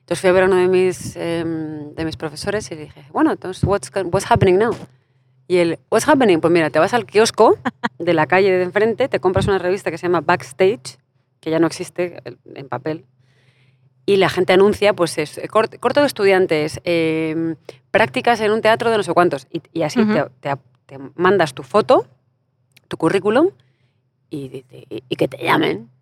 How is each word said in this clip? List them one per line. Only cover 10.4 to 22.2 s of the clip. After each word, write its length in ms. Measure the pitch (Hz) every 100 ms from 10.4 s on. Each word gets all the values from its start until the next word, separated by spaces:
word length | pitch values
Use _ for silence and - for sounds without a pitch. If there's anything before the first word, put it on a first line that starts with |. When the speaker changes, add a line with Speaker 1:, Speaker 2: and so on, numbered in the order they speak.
| - - 190 233 - - _ _ _ _
Speaker 1:
que 100 | -
ya 80 | 160
no 60 | 165
existe, 520 | - 170 - 180 -
el, 140 | - - -
en 140 | - 135
papel, 360 | 123 156 156 _ _ _ _ _ _ _ _ _ _
y 120 | - 196
la 120 | 170
gente 240 | - 185
anuncia, 420 | 185 202 202 208
pues, 220 | 190 170 -
es, 200 | 151 -
eh, 80 | 151
cort-, 300 | 214 220 -
corto 220 | 240 269
de 60 | 285
estudiantes, 720 | - 196 190 185 156 151 -
em, 720 | - 170 160 160 160 156 165 160 - - _
prácticas 500 | 196 226 254 240 233
en 100 | 214
un 100 | 220
teatro 300 | 214 226 233
de 60 | 226
no 60 |
sé 100 | 170
cuántos". 320 | 170 175 139 -
Y, 120 | 165 _
y 100 | 165
así 180 | 151 247
Speaker 2:
Ujú. 120 | 214
Speaker 1:
te, 120 | 185 139 _
te, 160 | 143 139 _ _ _
te 120 | 135 135
mandas 400 | - 185 202 156
tu 80 | -
foto, 440 | 139 208 - 294 480 _